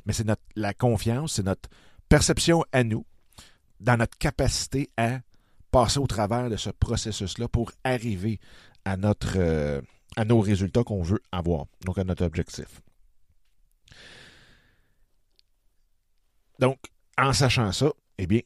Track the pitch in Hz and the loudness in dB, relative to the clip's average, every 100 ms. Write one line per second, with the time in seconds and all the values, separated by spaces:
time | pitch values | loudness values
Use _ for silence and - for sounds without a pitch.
0 | 104 - 110 107 - 104 101 - 123 110 | -6 -2 -2 -2 -6 -8 -6 0 0 2
1 | 117 120 160 - 95 92 - - - - | 0 -2 -4 -4 -2 -4 -6 -20 -20 -6
2 | - 147 - - - 170 - 131 117 110 | 2 4 4 2 2 2 2 0 0 -2
3 | - - _ - - _ _ - 107 117 | -8 -20 _ -20 -20 _ _ -4 0 2
4 | 113 - 156 - 127 - - 135 147 - | 0 -2 -4 0 0 -2 -4 -6 -4 -2
5 | 117 127 - _ _ - - 131 113 143 | -2 -2 -10 _ _ -20 0 2 4 2
6 | 135 - 101 120 123 98 101 - - 110 | -2 -2 0 0 -2 -4 -6 -4 -2 -2
7 | 113 - 95 - 117 - 113 - 131 127 | -4 -6 -6 -6 -2 -2 -2 -6 -4 -2
8 | 117 92 104 101 - - - - 95 95 | -4 -4 -4 -6 -10 -20 -20 -10 -6 0
9 | 104 101 - 95 85 80 73 69 62 _ | 0 0 0 0 2 2 -2 -4 -8 _
10 | - - 110 117 101 95 95 120 - 101 | -10 -2 2 4 4 2 0 0 0 -2
11 | 82 104 - 90 85 80 71 _ 90 95 | -2 -2 -4 -4 -2 -2 -6 _ -6 -4
12 | 92 85 87 82 - - - - - _ | -4 -2 -2 -2 -8 -10 -16 -20 -20 _
13 | _ _ _ _ _ _ _ _ _ - | _ _ _ _ _ _ _ _ _ -20
14 | - - - - - _ _ _ _ _ | -20 -20 -20 -20 -20 _ _ _ _ _
15 | _ _ _ _ _ _ _ _ _ _ | _ _ _ _ _ _ _ _ _ _
16 | _ _ _ _ _ - 127 135 - _ | _ _ _ _ _ 0 0 0 -12 _
17 | _ - 135 131 131 131 104 - 151 - | _ 0 2 4 2 2 0 2 0 0
18 | _ - 90 113 | _ -6 0 0